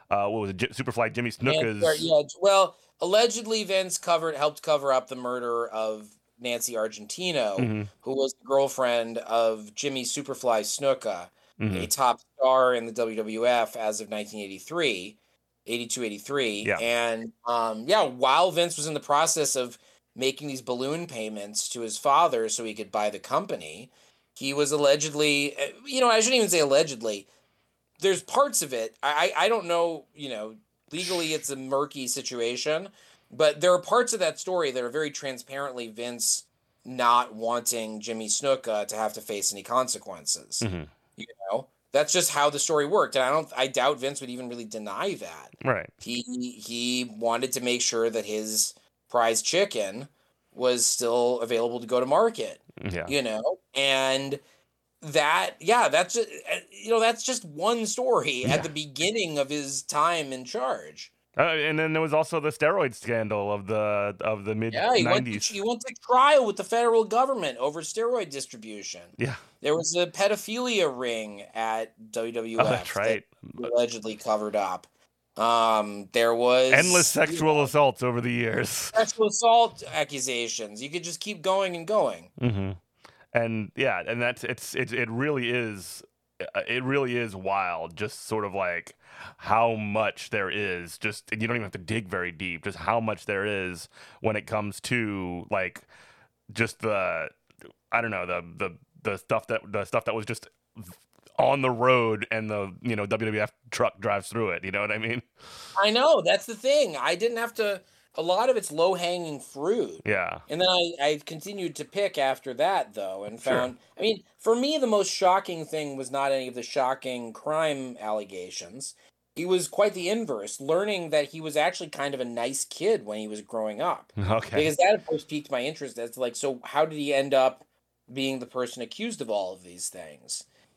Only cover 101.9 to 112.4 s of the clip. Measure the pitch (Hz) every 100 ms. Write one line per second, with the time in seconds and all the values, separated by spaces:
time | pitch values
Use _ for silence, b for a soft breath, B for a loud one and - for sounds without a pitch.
101.9 | 127 117 107 107 113 107 104 98 90 120
102.9 | 110 101 110 110 107 104 - 117 - 117
103.9 | - 104 101 95 113 110 85 95 98 104
104.9 | 107 113 120 - _ B B B - 202
105.9 | 226 285 294 170 196 - 214 254 294 247
106.9 | 147 135 175 226 233 - - 208 190 b
107.9 | b b - 165 185 254 240 - 156 175
108.9 | 180 175 180 165 143 - 139 156 233 127
109.9 | 80 - 101 87 85 - 156 185 180 175
110.9 | 170 143 151 - 160 190 202 170 151 147
111.9 | 196 202 175 135 131